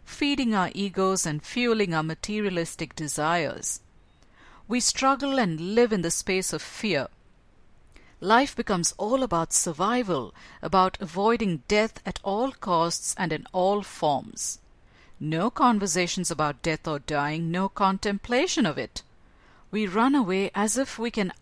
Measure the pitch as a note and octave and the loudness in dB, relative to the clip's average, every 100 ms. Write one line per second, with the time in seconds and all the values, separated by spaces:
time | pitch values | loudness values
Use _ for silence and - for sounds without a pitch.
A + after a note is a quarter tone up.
0 | - - C#4+ C#4+ B3 G#3+ F#3 - G3+ F3+ | -18 -2 0 2 2 2 0 -2 -4 0
1 | F#3+ F#3+ E3+ D3+ - - A#3+ A3 G3+ D#3+ | 2 2 0 -4 -4 -2 2 2 2 0
2 | D#3 D#3+ - G#3+ G3+ F3+ E3 - D#3 - | -2 -6 -4 -2 0 0 -4 -4 -10 -6
3 | D3+ - D3+ E3+ C#3+ - - - - - | -6 -2 0 2 0 -4 -6 -8 -10 -20
4 | _ _ - - - - - B3 - - | _ _ -20 -20 -20 -20 -4 -2 0 2
5 | C4+ C#4 C#4 C4+ G#3 D#3 E3+ A3 A#3+ G#3+ | 2 2 2 0 0 -2 0 2 4 2
6 | E3+ - - F#3+ F#3 D#3 - - A3 D#3 | 0 -2 0 -2 -2 -4 -8 -6 0 0
7 | B2+ - - _ _ _ - - - - | -2 -10 -20 _ _ _ -20 -20 -20 -20
8 | - - F3+ A3+ C#4 - - F#3+ E3 - | -20 -8 4 4 4 -2 -2 0 0 -2
9 | G#3 C4 B3+ E3+ E3 - - D3+ F#3+ B3 | 0 0 2 0 0 0 0 0 0 0
10 | A3 D#3 A2 - - - - F#3+ F#3 - | 0 -2 -4 -12 -20 -12 0 2 2 0
11 | F3+ E3+ G#3 A#3 G#3+ D#3+ - G#3 A3 - | -8 0 2 2 0 -2 2 2 2 -2
12 | - - - G3+ C4 - - E3+ E3 E3+ | -10 -8 -4 -2 -2 -4 0 2 2 0
13 | - - F3+ D#3 - F#3+ F#3 G#3 F#3+ - | -4 -4 -2 -2 -4 0 2 2 -2 -2
14 | D#3 C3+ A2+ - - - - - - - | 0 0 -4 -8 -8 -8 -14 -20 -20 -20
15 | - - D3 D#3+ G#3 - C4 G#3+ G3 F#3 | -20 -10 -4 0 -2 4 4 4 2 0
16 | F3 - F3 D#3 D3+ C#3 E3+ D#3 - D3 | 0 -2 -4 0 -2 0 -2 -2 -4 -6
17 | - D3 C#3+ D#3 E3 F3 G3 - G3 F#3+ | -4 -2 -2 -2 -2 -2 -2 2 2 2
18 | G#3+ G3+ - B3 F4+ - G#3 C#3 A2 - | -2 -4 0 0 0 2 0 0 -6 -10
19 | - - - - - - - G3+ G#3 F#3+ | -16 -20 -20 -20 -20 -20 -8 -4 0 2
20 | B3 C#4+ G3 F#3 G3 - G#3+ A#3+ C4+ - | 4 4 4 2 0 0 0 0 -2 -4
21 | A#3 A3+ F#3 - | -4 -2 -4 -2